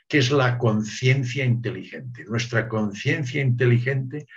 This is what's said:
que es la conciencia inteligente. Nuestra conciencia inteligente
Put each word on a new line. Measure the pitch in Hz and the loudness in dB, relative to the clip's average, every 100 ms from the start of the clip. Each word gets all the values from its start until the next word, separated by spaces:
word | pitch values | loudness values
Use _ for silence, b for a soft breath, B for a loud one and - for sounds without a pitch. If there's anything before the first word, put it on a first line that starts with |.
| - | -2
que | 151 | 2
es | 123 | 4
la | 143 127 120 | 4 2 2
conciencia | 117 107 107 - 127 139 123 139 131 | 2 2 -2 0 2 2 0 -2 0
inteligente. | 107 104 92 - 80 69 - 101 | 0 -2 -6 -10 -14 -14 -14 -6
Nuestra | 113 - 113 - | -6 -2 -2 -2
conciencia | 110 104 - 139 160 131 147 | -2 -2 -2 -2 -2 -2 0
inteligente | 135 123 123 120 123 135 131 147 B | 0 2 4 4 2 -2 -4 -8 B